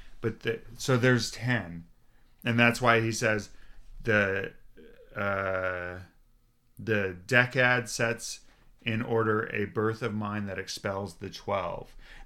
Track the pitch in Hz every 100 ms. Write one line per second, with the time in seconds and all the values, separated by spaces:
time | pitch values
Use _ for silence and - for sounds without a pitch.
0 | - - 117 - 123 113 - - - 127
1 | 127 123 113 - 117 123 87 85 85 -
2 | - _ - _ 123 117 120 117 123 117
3 | 113 107 117 107 98 - - - - -
4 | - 107 98 98 - - - - 78 -
5 | - - 101 98 98 95 92 90 90 90
6 | 92 _ _ _ _ _ _ _ 101 107
7 | 95 90 90 123 123 131 123 123 117 -
8 | 117 117 - - - - - - - 110
9 | 120 113 110 107 - 107 101 - 107 110
10 | 123 104 104 104 101 95 92 - 107 98
11 | 98 85 98 - - 101 87 - - -
12 | - -